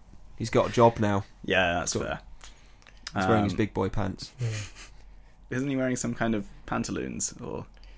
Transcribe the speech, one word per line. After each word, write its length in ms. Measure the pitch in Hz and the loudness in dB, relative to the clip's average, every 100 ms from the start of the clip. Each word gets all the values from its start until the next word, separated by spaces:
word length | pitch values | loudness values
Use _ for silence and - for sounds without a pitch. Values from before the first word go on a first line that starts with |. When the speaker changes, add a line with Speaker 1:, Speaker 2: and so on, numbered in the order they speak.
| - - - - | -10 -18 -16 -8
Speaker 1:
He's 120 | 117 | 2
got 200 | 120 98 | 4 4
a 20 | |
job 260 | 123 117 117 | 8 8 8
now. 260 | 104 101 - - | 2 2 -2 -10
Speaker 2:
Yeah, 300 | - 92 87 | 2 4 4
that's 180 | 87 - | 2 0
Speaker 1:
Got 80 | - | -2
Speaker 2:
fair. 180 | - 71 - - - - - - - - - | -2 -6 -10 -16 -16 -18 -20 -20 -20 -16 -6
Speaker 1:
He's 120 | 101 95 | 0 4
wearing 180 | 110 | 4
his 80 | 101 | 4
Speaker 2:
Um, 20 | 90 | 2
Speaker 1:
big 160 | 104 | 0
boy 140 | - 95 | 0 0
pants. 440 | - 98 - - - | 0 -2 -4 -12 -6
Speaker 3:
Yeah. 80 | 117 107 101 - - - - - - - - | -6 -6 -10 -14 -18 -18 -20 -20 -20 -20 -8
Speaker 2:
Isn't 180 | 123 143 | -4 -2
he 80 | 131 | 0
wearing 200 | 131 127 | 0 0
some 180 | 120 | -2
kind 200 | 120 113 | 0 0
of 100 | 107 98 - - | 0 -2 -12 -4
pantaloons 680 | 117 - 87 65 - - - | -4 -2 -4 -4 -4 -6 -6
or? 240 | - - - - - | -8 -8 -10 -16 -20